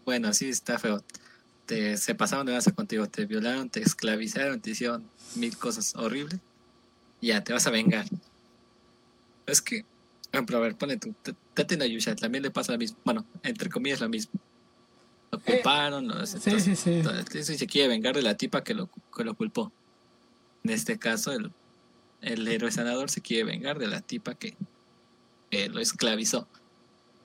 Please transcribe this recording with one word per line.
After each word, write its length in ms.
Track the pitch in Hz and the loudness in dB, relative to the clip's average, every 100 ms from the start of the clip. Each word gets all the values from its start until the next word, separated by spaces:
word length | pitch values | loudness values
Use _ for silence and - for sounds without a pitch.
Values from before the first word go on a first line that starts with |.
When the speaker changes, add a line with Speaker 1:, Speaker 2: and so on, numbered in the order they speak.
Speaker 1:
bueno, 280 | - 123 110 | -2 2 2
sí, 140 | 104 139 | 2 0
está 300 | 120 - 120 | -2 -2 0
feo. 240 | 117 104 - - - - _ _ - | 0 -2 -4 -20 -20 -20 _ _ -6
Te, 300 | 113 104 104 | -2 0 0
se 180 | - | -2
pasaron 320 | 110 107 139 135 | 0 0 0 0
de 60 | |
lanza 200 | 123 - | 4 4
contigo, 340 | - 107 110 104 | 2 0 0 -2
te 180 | - 104 | -2 -2
violaron, 420 | 107 113 131 127 | 0 0 -2 -2
te 120 | - | 0
esclavizaron, 800 | - - 113 107 110 135 139 131 | 0 2 0 -2 -2 -2 -2 -2
te 100 | 110 | -6
hicieron 340 | 110 120 120 110 - - | -4 -2 -4 -8 -18 -10
mil 220 | 120 117 107 | -4 -4 -2
cosas 380 | 123 110 107 - | -4 -2 -4 -2
horribles. 420 | 113 131 147 185 - _ _ _ _ _ _ - | -2 -2 -4 -8 -10 _ _ _ _ _ _ -4
Y 80 | 117 | 2
ya, 140 | 104 | 2
te 80 | - | 2
vas 140 | 120 139 | 2 4
a 40 | |
vengar. 360 | 113 113 110 95 - - _ _ _ _ _ _ _ _ _ _ _ - | 4 4 4 0 -8 -12 _ _ _ _ _ _ _ _ _ _ _ 2
Es 140 | - | 2
que, 220 | - 226 - _ _ _ - | 2 -6 -8 _ _ _ -4
por 40 | |
ejemplo, 220 | 139 117 120 | -2 0 2
a 20 | |
ver, 160 | 113 107 | 2 0
pone 200 | 143 123 | -4 -4
tú, 180 | 117 107 | -6 -12
T-, 120 | - - _ | -12 -12 _
Tate 240 | - 143 175 | -2 0 2
no 80 | |
Yusha, 300 | 131 113 113 | 0 0 -2
también 280 | 107 113 131 | -2 -2 -2
le 80 | 139 | -2
pasa 220 | - 127 | -2 -2
lo 60 | 120 | -2
mismo. 180 | 113 - | -4 -4
Bueno, 220 | - 220 220 - | 0 0 -2 -8
entre 260 | 139 113 185 | -6 -4 -4
comillas, 320 | - 135 135 | -2 -2 0
lo 80 | 113 | 0
mismo. 320 | 113 110 - _ _ _ _ _ _ _ _ - | -2 -4 -6 _ _ _ _ _ _ _ _ -10
Lo 60 | - | -6
Speaker 2:
Eh, 40 | |
Speaker 1:
culparon, 640 | - 240 - 147 294 285 240 | 4 4 6 4 4 0 -2
lo, 160 | - | -4
Speaker 2:
sí, 140 | 208 185 | -6 0
Speaker 1:
todo, 200 | - 214 | 2 4
Speaker 2:
sí, 140 | 185 185 | 6 4
sí. 240 | 180 170 | 4 4
Speaker 1:
todo 160 | 160 120 | 2 0
eso, 340 | - 151 147 | -4 -6 -4
y 60 | 147 | -4
se 80 | 117 | 0
quiere 220 | 143 139 | 4 6
vengar 260 | 113 117 | 6 2
de 80 | 139 | 2
la 120 | 120 101 | 2 2
tipa 280 | 123 143 | 0 -2
que 80 | 131 | -2
lo, 160 | 110 95 - - | -4 -4 -10 -16
que 100 | - | -6
lo 100 | 113 | -6
culpó. 380 | 110 - - 107 - _ _ _ _ _ _ _ _ | -2 -4 -2 -4 -6 _ _ _ _ _ _ _ _
En 60 | 113 | -2
este 280 | 110 - 214 | 0 -2 -2
caso, 340 | - 113 220 | 0 0 0
el, 200 | 135 107 - _ _ _ _ _ _ | -2 -4 -10 _ _ _ _ _ _
el 260 | - 113 220 | -4 -2 0
héroe 220 | 113 117 | 0 0
sanador 380 | 110 120 123 139 | 0 0 -2 -2
se 100 | - | -4
quiere 240 | - 113 | -2 0
vengar 340 | 110 113 131 147 | 0 -2 -4 -4
de 100 | 113 | -2
la 120 | 101 | -4
tipa 340 | - 120 - 123 | -6 -8 -8 -10
que, 200 | 113 - - _ _ _ _ _ _ _ - | -12 -10 -14 _ _ _ _ _ _ _ -6
que 180 | 101 98 | -2 -2
lo 120 | 113 | 0
esclavizó. 680 | 113 - 117 110 110 127 - - _ _ _ _ _ _ | -2 2 2 2 2 0 -2 -16 _ _ _ _ _ _